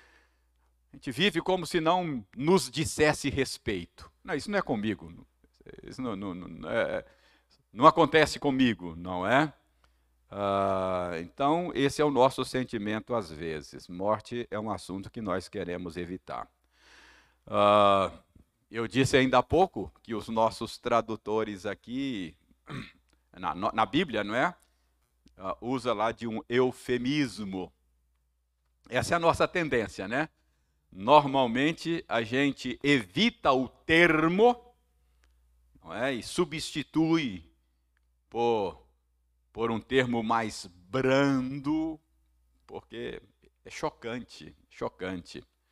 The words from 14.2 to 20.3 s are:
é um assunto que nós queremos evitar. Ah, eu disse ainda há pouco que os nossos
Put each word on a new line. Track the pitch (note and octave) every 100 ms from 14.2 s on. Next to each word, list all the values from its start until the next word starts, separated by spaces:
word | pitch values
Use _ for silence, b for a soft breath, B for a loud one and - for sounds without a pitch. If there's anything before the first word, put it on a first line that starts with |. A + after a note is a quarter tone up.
| - A#2+ A2+
é | G#2+
um | G#2+
assunto | F#2+ - F#2+ -
que | A#2+
nós | G#2 F#2 -
queremos | G#2 F2 F2+ F2+ E2
evitar. | F2 F#2 - B1 - _ _ b b b b b b b -
Ah, | G#2 G#2 G#2 G2+ G2 F2+ - _ - _ _ _
eu | A2+ A2+
disse | A#2+ B2+ C3+
ainda | C3 B2+
há |
pouco | - D#3+ F#3+ A2 F#2 -
que | - A2
os |
nossos | G#2